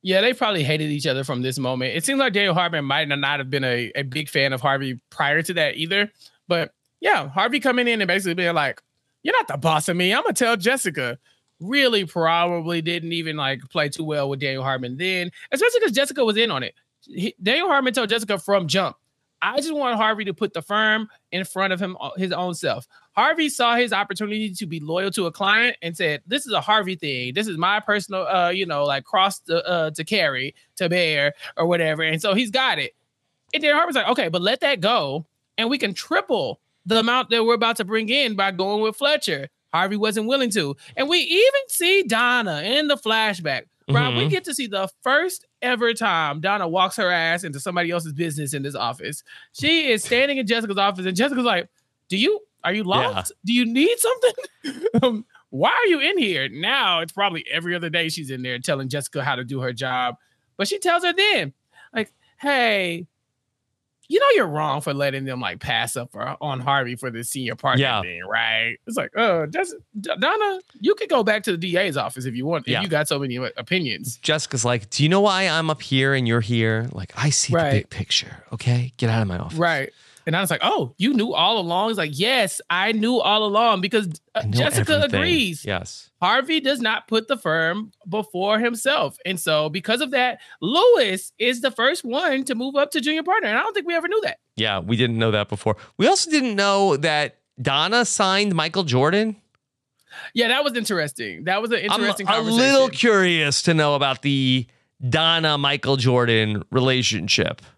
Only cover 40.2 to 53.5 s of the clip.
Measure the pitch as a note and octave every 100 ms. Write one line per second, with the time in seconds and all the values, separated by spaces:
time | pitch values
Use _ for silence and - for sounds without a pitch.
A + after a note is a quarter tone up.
40.2 | A3 C4+ B3 G3 C#3+ C#3 - - C#4+ F4
41.2 | D#4 F4+ B4 C#5 C5 - F4 G4 D4 A3+
42.2 | B3 B3 G#3 D3+ F#3 C#4 D4+ C#4+ G#3+ A3
43.2 | A3 F3+ D#3 C3 - _ - C#3 B3 A#2+
44.2 | - F#4 F4+ C#4 A#3+ G3 F#3+ _ B3+ C#4+
45.2 | F4+ - _ _ B3 B3 A#3 A3+ A3+ E3+
46.2 | D3+ D3 F#3 G3+ F3 F3+ F#3 G#3 F3+ F3
47.2 | E3 E3+ F3+ C#3 F#3+ F3 E3+ E3+ D#3+ C#3+
48.2 | E3+ D3 C#3+ C#3+ C#3 C3+ A#2 - - D3
49.2 | - - - - D4 E4 D4 G#3+ - A#3+
50.2 | C#4 C4+ G#3 A#3 A3 G3+ G3 F#3 F#3 F3+
51.2 | C4+ B3+ A#3+ F#3 - _ _ _ _ -
52.2 | C#4+ G#4+ - _ - F#3 F3+ G#3 - G3
53.2 | - - F#3